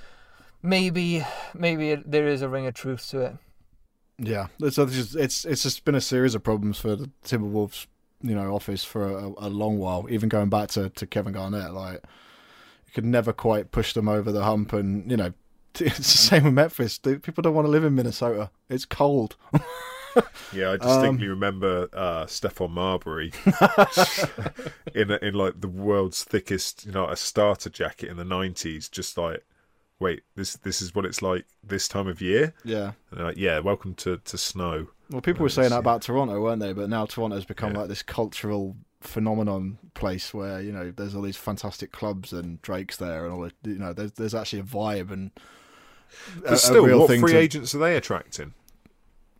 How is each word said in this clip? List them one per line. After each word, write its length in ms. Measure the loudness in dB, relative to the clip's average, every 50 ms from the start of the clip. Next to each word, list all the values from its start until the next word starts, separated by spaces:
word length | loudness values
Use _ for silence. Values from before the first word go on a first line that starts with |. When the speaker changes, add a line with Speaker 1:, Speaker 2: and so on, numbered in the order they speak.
| -18 -18 -20 -20 -20 _ -20 -20 -20 -20 -20 -6
Speaker 1:
maybe, 640 | -2 2 2 4 2 2 0 0 0 0 0 -2 -2 -4 -8 -10 -12 -14 -8
maybe 380 | 0 0 0 2 2 0 0
it, 200 | 0 -2 -2 0
there 160 | 2 2 4 4
is 140 | 2 0
a 80 | -2 -4
ring 180 | -4 -4 -4 -4
of 60 | -6
truth 340 | -6 -6 -6 -6 -6 -8 -8
to 100 | -4 -4
it. 160 | -4 -4 -4 -10 _ _ -20 _ _ _ _ _ _ _ _ _ _ _ _ -8
Speaker 2:
Yeah, 280 | -4 -4 -4 -4 -4 -8 -8 -2
it's, 180 | -2 -2 2 2
it's 160 | 2 2 2
just, 220 | -2 -4 -4 -2
it's, 300 | -2 0 0 0 -4 -4
it's 180 | -4 -4 -2 -2
just 220 | -2 -4 -2 0
been 100 | 0 0
a 60 | 2
series 340 | 0 0 2 4 4 4 2
of 80 | 2 0
problems 340 | 0 0 0 0 -2 -4 -2
for 160 | -2 -4 -4
the 140 | -4 -4 -10 -14 _ -6
Timberwolves, 640 | -2 -2 -2 -2 0 0 -2 -2 -2 -4 -12 -16 _ _ _ _ _ _ _
you 140 | -6 -4 -2
know, 180 | -2 -2 -2 -2
office 300 | -4 -4 -4 -6 -6 -6
for 220 | -6 -4 -4 -2
a, 280 | -2 -4 -4 -6 -10 -10 -8
a 120 | -8 -6
long 300 | -4 -2 0 0 0 0
while, 260 | 0 -2 -2 -2 -4 -2
even 200 | -2 0 0 2
going 200 | 2 2 2 2
back 200 | 2 0 0 0
to, 180 | -2 -4 -4 -4
to 180 | -6 -10 -10 -4
Kevin 260 | -4 -4 -4 -4 -6
Garnett. 400 | -6 -6 -6 -6 -6 -6 -8 -10
Like, 280 | -10 -10 -10 -12 -14 _ -18 -20 -20 -20 -20 -20 -20 _ _ -20 -20 -20 -20 -20 _ _
you 60 | _ -6
could 120 | -4 0
never 280 | 2 4 4 4 2 -2
quite 380 | 0 2 2 2 2 0 0
push 220 | -2 -2 0 0 0
them 140 | 0 2 2
over 240 | 2 2 0 0
the 120 | 0 0 2
hump, 300 | 2 2 2 0 0 0
and, 360 | -2 0 0 -2 -2 -2 -2
you 80 | 0 0
know, 160 | 0 -2 -4 _ _ _ _
<laughs> 260 | _ _ _ -6 0
it's 180 | 0 0 0 0
the 60 | 2
same 400 | 4 6 6 6 8 8 8 8
with 100 | 8 6
Memphis. 460 | 6 4 4 2 -2 -4 -2 -2 -2
They, 160 | 0 -2 -2
people 260 | 0 -2 -8 -4 0
don't 140 | 0 2 4
wanna 140 | 4 4 6
live 140 | 6 6 6
in 120 | 6 4
Minnesota. 560 | 4 2 0 -2 0 0 0 0 0 -4 -6 _ _ _ -6
It's 160 | -6 -6 -6
cold. 520 | -6 0 2 2 4 4 2 2 0 -6 _ _ 0 0
<laughs> 80 | 0 0 0 -12 -12 -12 -12 -14 -14 -10 2 2 2 2 2 -4 -18 -16 -10 -4
Speaker 3:
Yeah, 200 | -2 -2 0 0
I 40 | 0
distinctly 480 | 4 4 6 6 6 4 4 2 0
Speaker 2:
Um, 60 | -2
Speaker 3:
remember, 580 | -2 -2 -2 -2 -2 0 0 0 0 0 -2 -4
uh, 340 | -4 -4 -4 -2 -2 -4 -6
Stephon 440 | -6 -8 -6 -6 -6 -4 -2 -4 -4
Marbury 640 | -2 -2 -2 0 -2 -2 -4 -6 -6 -6 -6 -8 -6 2 4
<laughs> 1500 | 4 4 6 4 4 8 6 6 6 6 2 2 4 2 -2 -4 -4 -4 -8 -8 -10 -8 -10 -14 -14 -16 -14 -16 -8 -2
in, 160 | -2 0 0
in, 240 | 0 -2 -2 -2 -2
like, 260 | 0 0 -2 -2 -4
the 80 | -8 -8
world's 560 | -8 -4 -2 0 2 2 2 0 -2 -6 -8
thickest, 600 | -2 -2 -2 -2 0 -4 -4 -4 -6 -8 -12 -14
you 60 | -8
know, 160 | -4 -4 -2 -2
a 80 | -4
starter 560 | -6 -6 -4 0 2 2 2 2 0 -4 -12
jacket 380 | -8 -6 -6 -6 -6 -10 -12 -12
in 80 | -10 -10
the 60 | -6
nineties, 640 | -4 -4 -2 -2 -4 -6 -6 -8 -8 -8 -10 -12 -12
just 280 | -10 -10 -10 -8 -4 -4
like, 260 | -4 -4 -4 -6 _ _ _ _ _ _ _ _ _ _ _ -4
"Wait, 220 | -2 -2 -2 -4 _ _ -10
this, 180 | -8 -8 -8 -8 -8
this 260 | -8 -6 -6 -6 -6
is 100 | -4 -4
what 120 | -4 -4
it's 180 | -2 -4 -4 -2
like 220 | -2 -2 -2 -4 _ _ _ -10
this 240 | -6 -6 -4 -4 -4
time 200 | -4 -4 -4 -4
of 140 | -4 -4
year?" 320 | -2 0 2 2 2 0 -2 _ -8
Speaker 2:
Yeah. 280 | -6 -6 -4 -4 -6 -8 _ _ _
Speaker 3:
And 100 | -12 -8
they're 60 | -8
like, 120 | -6 -4 0
"Yeah, 200 | 0 0 2 2
welcome 380 | 2 0 -2 -2 -4 -10 -12
to, 220 | -6 -4 -4 -4 -4
to 200 | -6 -10 -8 -6
snow." 520 | -6 -6 -4 -4 -4 -4 -4 -4 -6 -10 _ _ _ -10
Speaker 2:
Well, 120 | -10 -4
people 200 | -2 -2 0 2
were 60 | 2 0
Speaker 3:
Uh, 20 |
Speaker 2:
saying 200 | 4 4 4 4
that 80 | 4 4
Speaker 3:
yeah. 20 |
Speaker 2:
about 240 | 4 2 2 2 0
Toronto, 360 | -2 0 0 0 0 0 0
weren't 220 | 0 0 0 0
they? 120 | -2 -4 -6
But 180 | -6 -4 -2
now 160 | -2 -2 -2 -4
Toronto's 380 | -4 -4 -4 -4 -4 -6 -8
become, 280 | -8 -10 -6 -4 -4 -4
Speaker 3:
Yeah. 60 | -4
Speaker 2:
like, 100 | -4 -6
this 140 | -6 -8 -10
cultural 720 | -8 -4 -4 -4 -4 -4 -8 -6 -4 -4 -4 -4 -6 -8 -14 -18 _ _ _
phenomenon 800 | -18 -10 -4 -2 -2 0 0 0 0 -2 -2 -2 -4 -6 -8 -10 -16 -20 _
place 360 | -6 -4 -4 -4 -4 -8 -10
where, 300 | -10 -10 -8 -8 -8 -8
you 100 | -8 -8
know, 200 | -8 -8 -10 -10
there's 240 | -10 -10 -10 -8 -6
all 80 | -6 -6
these 140 | -6 -8 -8
fantastic 540 | -6 -8 -8 -6 -8 -10 -10 -10 -14 -14
clubs 400 | -10 -8 -6 -6 -6 -6 -8 -10
and 300 | -10 -10 -8 -10 -12 -12
Drake's 360 | -10 -8 -6 -6 -6 -8 -10 -8
there 280 | -8 -6 -6 -6 -6
and 80 | -8 -8
all 80 | -8
the, 120 | -10 -10 -12 _ -10 -10
you 120 | -8 -8
know, 140 | -8 -8 -8
there's, 180 | -8 -10 -10
there's 240 | -8 -6 -6 -6 -4
actually 240 | -6 -6 -6 -8 -8
a 40 | -10
vibe 460 | -8 -6 -4 -4 -2 -4 -4 -6 -8
and 220 | -8 -10 -10 -12 _ -18 -20 -20 -20 -20 -20 -20 -20 -20 -20 -20 -20 -20 _ _ -20 -20 -20 -18 -16 -8 0
a, 40 | 2
Speaker 3:
But 60 | 4 6
still, 260 | 6 8 10 10 12
Speaker 2:
a 40 | 12
real 120 | 12 10
Speaker 3:
what 80 | 10 10
Speaker 2:
thing 120 | 8 8
Speaker 3:
free 100 | 8 8
Speaker 2:
to 80 | 8 8
Speaker 3:
agents 340 | 8 6 4 -2 -6 -4 -2
are 60 | 2
they 180 | 2 4 2 2
attracting? 560 | 0 -2 -4 -4 -4 -8 -12 -12 -12 -12 -14 _ _ _ -20 _ _ -20 _ _ _ _ _ _ _ _ _ -4